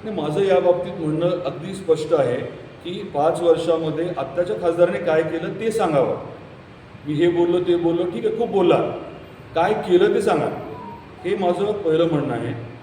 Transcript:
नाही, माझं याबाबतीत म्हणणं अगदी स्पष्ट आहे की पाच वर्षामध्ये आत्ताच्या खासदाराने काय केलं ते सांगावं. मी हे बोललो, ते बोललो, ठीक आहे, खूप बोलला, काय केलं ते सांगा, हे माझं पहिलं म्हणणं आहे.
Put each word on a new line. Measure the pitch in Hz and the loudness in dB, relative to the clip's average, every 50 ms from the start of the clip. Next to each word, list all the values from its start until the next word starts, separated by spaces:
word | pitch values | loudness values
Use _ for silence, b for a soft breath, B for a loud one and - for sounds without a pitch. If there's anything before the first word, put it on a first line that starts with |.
| - | -8
नाही, | 220 208 175 | -8 -6 -4
माझं | 147 151 151 190 | -4 -2 0 0
याबाबतीत | 196 190 185 180 175 180 170 160 - - - | 2 4 4 4 6 4 4 2 2 -6 -6
म्हणणं | - 160 151 156 160 170 180 | -6 -4 -4 -2 0 0 0
अगदी | 180 175 - - - - 156 190 190 | 0 0 -4 -6 -6 -6 -10 -10 -10
स्पष्ट | - - - 160 147 151 156 170 | -10 2 2 2 2 2 0 2
आहे | 151 135 123 120 131 - - - - - - - - - | 2 2 2 0 -2 -4 -8 -10 -12 -16 -16 -18 -14 -10
की | 170 180 202 202 | -10 -8 -8 -8
पाच | 185 - 143 143 160 165 165 | -6 -2 2 2 2 2 2
वर्षामध्ये | 175 170 160 160 - 170 165 160 165 156 151 151 170 175 - - | 4 4 4 4 4 0 0 0 0 -2 -2 -2 -2 -2 -2 -4
आत्ताच्या | 135 - - 170 175 175 - 170 | -6 -6 -2 -2 -2 -2 -2 -2
खासदाराने | 175 170 165 170 175 175 - - | 0 0 4 4 4 4 2 0
काय | - 170 156 160 | 0 2 2 2
केलं | 165 160 160 165 160 - - - | 2 0 -2 -4 -4 -6 -6 -4
ते | 214 226 | -2 -2
सांगावं. | 208 226 202 175 156 139 127 107 - - - - - - - - - - - - - - - - - - - 143 | 0 0 0 2 4 2 2 2 0 -4 -6 -12 -14 -16 -18 -20 -20 -20 -20 -20 -20 -20 -20 -20 -20 -16 -8 -6
मी | 151 | 0
हे | 147 170 175 | 2 2 2
बोललो, | 170 170 175 170 175 180 | 4 2 2 2 2 0
ते | 180 175 175 | 2 2 0
बोललो, | 170 170 170 165 175 - | 2 2 0 0 0 -2
ठीक | - - 226 226 | -2 -4 -2 -4
आहे, | 214 - - | -2 -2 -2
खूप | 240 202 | -4 0
बोलला, | 180 196 180 170 151 123 113 - - - - - - - - - - - - - - | 2 2 4 4 4 4 2 -2 -4 -8 -10 -14 -16 -16 -18 -20 -20 -20 -20 -8 -2
काय | 160 170 196 214 | 0 2 2 0
केलं | - - 190 180 175 196 208 - | -2 0 4 4 6 6 6 4
ते | 233 | 2
सांगा, | - 214 185 151 147 - - - - - - - - - - - - - - - - | 2 2 2 2 0 -2 -4 -6 -10 -12 -12 -12 -14 -14 -14 -16 -18 -18 -20 -8 -4
हे | 175 196 | -4 -2
माझं | 208 190 175 180 175 202 208 | 0 0 0 0 0 0 -2
पहिलं | 214 202 - 165 156 160 170 165 | -2 -2 0 0 2 2 2 2
म्हणणं | 156 147 131 127 117 | 2 0 0 -2 -4
आहे. | 117 113 113 113 - - - - - | -4 -4 -6 -6 -8 -10 -12 -14 -18